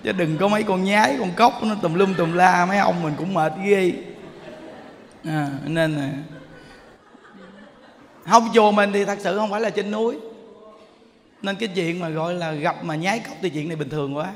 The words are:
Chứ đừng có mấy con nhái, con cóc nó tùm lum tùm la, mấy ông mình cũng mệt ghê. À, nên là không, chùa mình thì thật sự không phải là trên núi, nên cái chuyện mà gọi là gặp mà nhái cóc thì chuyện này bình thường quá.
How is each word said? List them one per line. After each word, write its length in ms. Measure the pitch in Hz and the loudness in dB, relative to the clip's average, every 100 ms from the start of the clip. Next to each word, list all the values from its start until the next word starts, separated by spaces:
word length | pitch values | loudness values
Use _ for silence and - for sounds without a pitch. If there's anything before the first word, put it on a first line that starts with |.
Chứ 80 | 214 | -2
đừng 260 | 196 165 156 | 0 0 2
có 100 | 196 | 2
mấy 160 | 214 | 2
con 200 | 214 185 | 0 0
nhái, 320 | 190 208 233 269 | 2 4 2 2
con 120 | 196 | -4
cóc 320 | 175 233 269 | 2 2 2
nó 120 | 220 208 | -4 -2
tùm 120 | 180 | -2
lum 200 | 165 196 | 2 2
tùm 200 | 180 165 | 2 0
la, 320 | 175 180 180 180 | 4 6 6 2
mấy 120 | 202 | 2
ông 260 | 190 175 | 2 0
mình 100 | 160 151 | -2 -4
cũng 160 | 165 | -2
mệt 200 | 190 156 160 196 | 0 0 0 2
ghê. 280 | 196 185 - - - - - - - - - - - - - 160 | 4 2 0 -8 -16 -18 -18 -18 -18 -18 -18 -20 -20 -20 -14 -6
À, 220 | 156 143 135 - | -2 -2 -4 -4
nên 300 | 165 160 151 | 0 0 0
là 140 | 139 139 156 - - - - - - - _ - - 202 190 - - - - - - - - | -4 -6 -10 -16 -20 -20 -20 -20 -20 -20 _ -20 -20 -20 -20 -20 -20 -20 -20 -20 -20 -18 6
không, 240 | 220 226 | 6 8
chùa 180 | 214 208 | 6 6
mình 200 | 208 202 | 6 4
thì 120 | 202 196 | 2 0
thật 120 | 202 | -2
sự 160 | 196 196 | -2 0
không 140 | 214 | 0
phải 100 | 202 | 0
là 80 | 220 | -2
trên 220 | 202 202 | -2 -4
núi, 260 | 214 226 294 - - - - - - - - - _ _ _ | -2 -2 -2 -12 -18 -20 -20 -20 -20 -20 -20 -20 _ _ _
nên 140 | 196 196 | -6 -4
cái 140 | 220 180 | -4 -2
chuyện 240 | 165 175 | -2 -2
mà 100 | 165 | -4
gọi 240 | 156 165 | -2 -2
là 180 | 180 165 | -2 -4
gặp 320 | 156 160 160 | -2 -2 -2
mà 120 | 170 156 | -4 -2
nhái 240 | 175 233 | -2 -2
cóc 180 | 220 - | -6 -6
thì 80 | 185 | -4
chuyện 180 | 147 156 | -4 -6
này 80 | 160 | -6
bình 140 | 139 | -6
thường 280 | 151 143 143 | -4 -4 -4
quá. 100 | 175 | -6